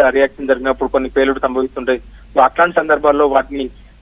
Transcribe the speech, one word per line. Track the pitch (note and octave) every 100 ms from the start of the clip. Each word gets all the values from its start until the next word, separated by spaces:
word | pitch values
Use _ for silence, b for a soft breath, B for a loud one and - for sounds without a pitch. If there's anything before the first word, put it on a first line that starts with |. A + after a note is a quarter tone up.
| C3+
రియాక్షన్ | C3+ C#3 - C3+
జరిగినప్పుడు | B2+ C3+ C3 C3
కొన్ని | C3+ C3
పేలుడు | C#3 C3+ C3+
సంభవిస్తుంటాయి. | B2+ B2+ C3 C3 B2 B2 - b b D3+
So, |
అట్లాంటి | C3 - F3 F3
సందర్భాల్లో | D#3 D3 D3 C#3+ D3
వాటిని, | C3+ - C#3 B2+ - b b